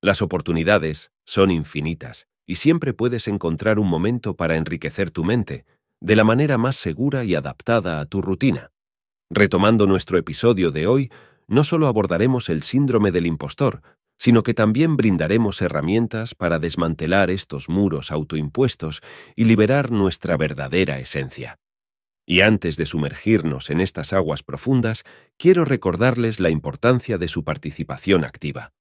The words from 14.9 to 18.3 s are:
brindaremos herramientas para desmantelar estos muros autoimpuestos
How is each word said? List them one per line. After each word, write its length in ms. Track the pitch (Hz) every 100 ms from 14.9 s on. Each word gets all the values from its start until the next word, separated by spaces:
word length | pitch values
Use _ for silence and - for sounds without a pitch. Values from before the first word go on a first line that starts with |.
| 147
brindaremos 640 | 110 92 80 107 107 -
herramientas 760 | 90 73 76 107 117 113 117 -
para 240 | 87 82
desmantelar 680 | 82 80 82 78 80 95 92
estos 400 | 95 - 69 69
muros 420 | 87 101 76 -
autoimpuestos 880 | 78 76